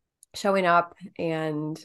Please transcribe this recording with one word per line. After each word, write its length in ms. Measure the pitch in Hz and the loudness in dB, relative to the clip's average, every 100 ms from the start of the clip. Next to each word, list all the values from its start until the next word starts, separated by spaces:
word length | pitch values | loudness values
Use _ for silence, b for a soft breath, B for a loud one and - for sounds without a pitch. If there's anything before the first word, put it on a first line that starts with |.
| _ _ _ | _ _ _
showing 320 | - 208 196 180 | -6 0 2 4
up 280 | 175 - - 180 - | 4 2 -6 -16 -6
and 600 | 175 160 156 151 156 160 | -4 -2 -2 -4 -6 -8